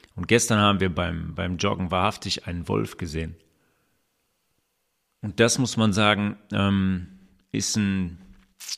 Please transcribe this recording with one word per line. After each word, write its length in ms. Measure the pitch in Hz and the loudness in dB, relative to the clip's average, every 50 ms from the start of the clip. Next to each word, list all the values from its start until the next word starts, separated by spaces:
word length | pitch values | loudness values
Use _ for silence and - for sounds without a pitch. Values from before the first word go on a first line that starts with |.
| - _ _ | -20 _ _
Und 140 | 95 87 - | -10 0 4
gestern 320 | 113 120 - - 113 104 | 4 4 4 4 2 4
haben 200 | 104 101 101 90 | 4 4 4 2
wir 140 | 95 92 78 | 2 0 0
beim, 400 | 92 87 85 85 82 82 82 80 | -2 -2 -2 -4 -6 -6 -8 -6
beim 220 | 85 87 90 90 | -6 -4 -4 -4
Joggen 340 | 80 98 101 104 90 95 82 | -2 -2 -2 0 -2 -2 -2
wahrhaftig 560 | 92 90 92 107 - - - 98 - - - | 0 0 0 0 -2 -4 -6 -6 -6 -6 -6
einen 220 | 92 87 85 80 - | -8 -8 -6 -4 -2
Wolf 300 | 98 107 110 - - - | -2 -2 -2 -4 -6 -10
gesehen. 380 | 92 82 73 80 80 82 85 - _ _ _ _ _ _ _ _ _ _ _ _ _ _ _ _ _ _ _ _ _ _ _ _ _ _ _ _ _ _ _ _ _ _ _ _ | -10 -6 -6 -6 -6 -6 -10 -14 _ _ _ _ _ _ _ _ _ _ _ _ _ _ _ _ _ _ _ _ _ _ _ _ _ _ _ _ _ _ _ _ _ _ _ _
Und 180 | - 104 87 - | -10 -4 0 2
das 180 | 113 117 - - | 2 4 4 2
muss 200 | 127 110 - 113 | 0 0 0 2
man 160 | 110 107 92 | 2 2 4
sagen, 420 | 110 107 104 104 98 104 104 101 - _ _ | 4 4 4 4 2 0 -2 -4 -8 _ _
ähm, 560 | 104 104 98 98 98 98 95 95 92 90 85 - - - - _ _ _ _ _ | -2 0 2 2 4 2 2 2 0 -2 -4 -10 -16 -20 -20 _ _ _ _ _
ist 220 | - 107 98 - - | -6 -4 -4 -2 0
ein 420 | 110 104 98 98 95 92 87 85 85 - - - - _ _ _ - - - - | 0 0 0 0 0 -2 -4 -8 -12 -18 -20 -20 -20 _ _ _ -18 -14 -14 -14